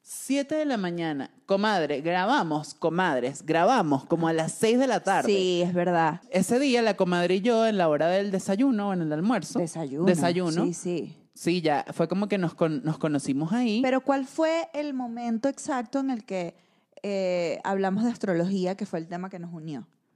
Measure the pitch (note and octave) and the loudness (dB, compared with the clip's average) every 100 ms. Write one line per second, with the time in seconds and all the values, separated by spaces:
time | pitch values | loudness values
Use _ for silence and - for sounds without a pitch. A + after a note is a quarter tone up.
0 | - - - C#4 C#4 D#4 D4+ A#3 F3+ E3+ | -14 -14 -4 -2 -2 -2 -2 -2 -2 -2
1 | E3 C#3+ - _ - G3 G#3+ G3 D3 C#3+ | -4 -4 -8 _ -2 2 2 2 0 -2
2 | D#3+ F3+ G3 C#4 E3+ D3+ D3 - E3 E3 | 0 0 2 0 2 -2 -4 -2 0 2
3 | F#3 C3 B2 C#3 - D#3+ F#3+ B3+ D#3+ C3+ | 2 0 -2 -6 0 4 4 4 2 0
4 | - E3 E3 D#3+ D#3+ - A3 A#3+ C4+ G3 | 0 0 2 0 -2 0 2 4 2 0
5 | F#3+ F3+ - G3 F#3 F3 F3+ F3 F3 E3+ | 2 2 2 2 2 2 2 2 2 4
6 | D#3+ E3+ - F#3 F#3 A#3+ C#4+ A#3+ A3+ G3 | 2 0 -2 0 2 2 4 4 2 2
7 | F3+ F3 F3 F#3 G#3+ A3+ A3+ G#3 E3 D3 | 2 4 2 2 4 4 4 4 2 4
8 | D#3+ F#3 G3+ F#3+ F#3+ G3 C#4 G#3+ G3+ F#3 | 2 2 0 -2 -2 2 2 2 0 -2
9 | D#3+ D3+ G3+ A3+ D3+ - E3+ E3 D3 C#3 | -2 0 0 0 -2 -4 -4 -4 -6 0
10 | F#3 F3 F3 E3 F3+ E3 F#3 E3 F3+ F3 | 2 4 2 0 0 0 -2 -2 -4 -4
11 | G#3 - _ - E3+ F3+ D#3 C#3+ - - | -6 -14 _ -6 -2 0 2 0 -2 -2
12 | E3 F#3+ G#3 G3+ E3+ - E3 D3 D3+ D#3 | -2 0 -2 0 -2 0 -2 0 -4 -2
13 | D#3+ D3 - C3+ D#3+ A#3 B3 G#3+ C4 C4 | -2 -2 -2 -2 0 0 0 0 0 0
14 | C4 C#4 C4 - D#4+ E4 E4 C#4+ D4 C4 | 0 -2 -2 -2 0 0 -2 -6 -6 -6
15 | B3 A#3 A#3+ A3+ C#4 C#4 - C4 A#3 C#4 | -8 -6 -4 -2 -2 -4 -4 -4 -4 -4
16 | C4+ A#3 - F#3+ E3+ _ _ _ _ - | -2 -6 -6 -6 -6 _ _ _ _ -10
17 | G3+ G3 F#3 F3+ E3 A#2+ - G3 F#3+ G3 | -6 -2 0 0 -2 -2 -2 0 0 0
18 | A#3 A#3 G3 E3+ F3 G3 F3+ G3 G3+ E3+ | -2 -2 -2 0 0 0 -2 -4 -6 -8
19 | E3 F3+ F#3+ F#3+ E3+ E3+ D#3+ C#3 - _ | -8 -10 -10 -12 -12 -12 -10 -12 -12 _
20 | _ | _